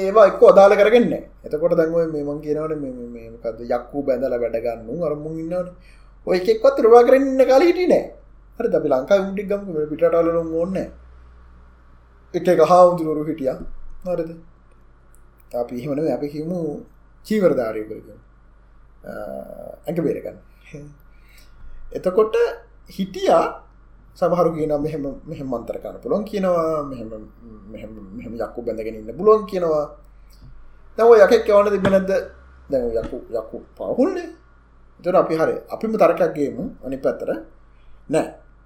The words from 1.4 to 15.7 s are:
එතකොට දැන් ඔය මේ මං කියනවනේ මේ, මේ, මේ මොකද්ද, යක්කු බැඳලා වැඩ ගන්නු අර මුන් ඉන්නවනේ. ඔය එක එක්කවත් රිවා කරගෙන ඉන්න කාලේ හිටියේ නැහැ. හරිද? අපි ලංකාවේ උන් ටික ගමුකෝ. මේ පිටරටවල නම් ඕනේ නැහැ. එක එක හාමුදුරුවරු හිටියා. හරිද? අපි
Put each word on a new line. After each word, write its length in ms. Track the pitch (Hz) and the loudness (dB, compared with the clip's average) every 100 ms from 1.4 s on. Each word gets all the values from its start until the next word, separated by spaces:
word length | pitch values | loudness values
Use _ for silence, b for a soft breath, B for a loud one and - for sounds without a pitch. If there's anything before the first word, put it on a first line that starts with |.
එතකොට 340 | - 151 170 170 | -8 -2 0 0
දැන් 180 | 160 | 0
ඔය 120 | 170 165 | 0 -2
මේ 180 | 151 | -4
මං 160 | 143 147 | -6 -8
කියනවනේ 360 | 151 151 156 151 | -6 -6 -4 -8
මේ, 160 | 135 | -10
මේ, 160 | 123 120 | -12 -14
මේ 220 | 117 113 | -16 -18
මොකද්ද, 300 | 117 117 113 | -10 -10 -8
යක්කු 380 | 120 120 - 143 | -6 -6 -4 -8
බැඳලා 380 | 135 123 131 120 | -4 -2 -2 -2
වැඩ 180 | 117 117 | -4 -4
ගන්නු 460 | 120 117 110 170 | -6 -8 -10 -6
අර 100 | 156 | -6
මුන් 240 | 147 156 160 | -6 -8 -10
ඉන්නවනේ. 360 | 160 180 180 - b b b b - | -8 -8 -8 -14 b b b b -2
ඔය 100 | 180 | -2
එක 120 | 185 | 0
එක්කවත් 320 | 220 269 285 | 2 2 4
රිවා 240 | 226 240 | 8 8
කරගෙන 240 | 247 269 277 | 8 4 4
ඉන්න 180 | 262 247 | 2 4
කාලේ 240 | 262 339 | 6 4
හිටියේ 200 | 349 349 | 2 2
නැහැ. 180 | 175 - - - - _ | 2 0 -16 -20 -20 _
හරිද? 200 | - 240 | -6 -2
අපි 140 | 165 147 | 0 0
ලංකාවේ 380 | 131 147 202 190 | -2 2 0 0
උන් 80 | |
ටික 140 | 196 190 | -6 -6
ගමුකෝ. 260 | 202 202 | -6 -6
මේ 160 | 156 151 | -6 -6
පිටරටවල 380 | 156 165 165 170 | 0 0 2 0
නම් 200 | 170 165 | -2 -4
ඕනේ 220 | 160 180 | -6 -4
නැහැ. 240 | 180 - - - - - - - - - _ - - _ _ - | -6 -8 -14 -20 -20 -20 -20 -20 -20 -20 _ -20 -20 _ _ -10
එක 140 | 175 170 | -4 0
එක 120 | 160 | 2
හාමුදුරුවරු 600 | 156 180 180 175 156 156 | 6 8 6 4 -4 -4
හිටියා. 340 | 156 147 131 170 - - - - | -6 -4 -6 -6 -10 -12 -14 -12
හරිද? 280 | 180 170 165 165 - _ _ - - _ _ - - _ - | -8 -6 -6 -12 -20 _ _ -20 -20 _ _ -20 -20 _ -10
අපි 220 | 120 120 | -8 -6